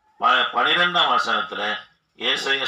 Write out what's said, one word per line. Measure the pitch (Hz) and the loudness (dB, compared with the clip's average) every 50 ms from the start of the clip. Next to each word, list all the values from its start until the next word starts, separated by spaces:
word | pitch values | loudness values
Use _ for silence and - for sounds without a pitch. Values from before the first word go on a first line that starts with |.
| _ _ _ - | _ _ _ 0
ப-, | 113 123 - - - - | 2 2 4 4 2 0
பனிரெண்டாம் | - - - 151 165 175 180 175 175 175 - - | 0 0 2 2 2 2 2 2 2 2 2 2
வசனத்துல | - - - 113 113 110 110 - 101 104 104 107 104 - - - _ _ _ _ _ | 2 0 0 0 -2 -2 -4 -4 -6 -6 -6 -4 -6 -8 -10 -16 _ _ _ _ _
ஏசாயா | - 113 123 139 - - 135 135 135 131 | -6 -4 -2 -2 -2 -2 -2 -2 -2 -2